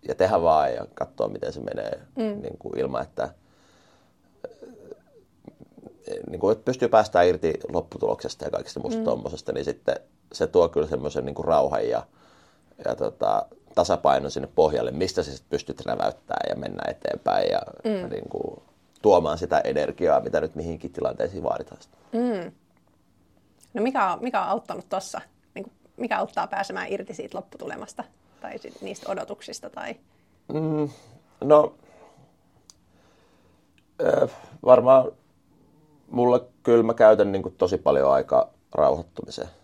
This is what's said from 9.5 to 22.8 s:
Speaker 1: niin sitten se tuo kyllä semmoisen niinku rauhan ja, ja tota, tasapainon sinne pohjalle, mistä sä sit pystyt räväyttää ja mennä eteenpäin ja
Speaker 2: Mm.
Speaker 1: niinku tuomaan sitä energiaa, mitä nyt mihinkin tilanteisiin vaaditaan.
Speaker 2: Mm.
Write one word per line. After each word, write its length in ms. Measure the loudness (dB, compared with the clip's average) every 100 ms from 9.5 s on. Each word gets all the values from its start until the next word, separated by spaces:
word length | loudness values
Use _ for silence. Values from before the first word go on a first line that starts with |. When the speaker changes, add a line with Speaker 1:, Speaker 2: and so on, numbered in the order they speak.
Speaker 1:
niin 120 | -6 -6
sitten 300 | -6 -4 -4 -6 _ _
se 140 | -6 2
tuo 220 | 4 4
kyllä 180 | 2 -2
semmoisen 380 | -2 -4 -6 -6
niinku 160 | -6
rauhan 480 | 2 2 2 0 -2
ja, 140 | -4 -6 _ _ _ _ _ _ _ -6
ja 100 | -4
tota, 500 | -6 -2 0 0 -2 -14 _ -2
tasapainon 560 | 0 2 2 2 0
sinne 180 | -8 -4 2
pohjalle, 360 | 2 2 -4
mistä 320 | -2 -4 -2
sä 80 | -6 -8
sit 100 | _
pystyt 320 | -8 -6 -10 -6
räväyttää 540 | -2 -4 -4 _ -6 -4
ja 60 | -6
mennä 260 | -6 -8 -8
eteenpäin 640 | -6 -6 -4 0 0 0
ja 100 | -2 -4 -8
Speaker 2:
Mm. 260 | -6 -4 -6
Speaker 1:
niinku 540 | -10 -10 -8 -8 -10 _ _ _ _
tuomaan 360 | 6 6 4 -4
sitä 220 | 0 0
energiaa, 600 | 0 -2 -2 0 2 2
mitä 220 | 2 -2
nyt 140 | -2 -6
mihinkin 360 | -8 -8 -10
tilanteisiin 520 | -6 -6 -4 -6 -4
vaaditaan. 380 | -4 -4 -8 -18 -20 _ _
Speaker 2:
Mm. 400 | -4 -2 -4 -8 -16 _ _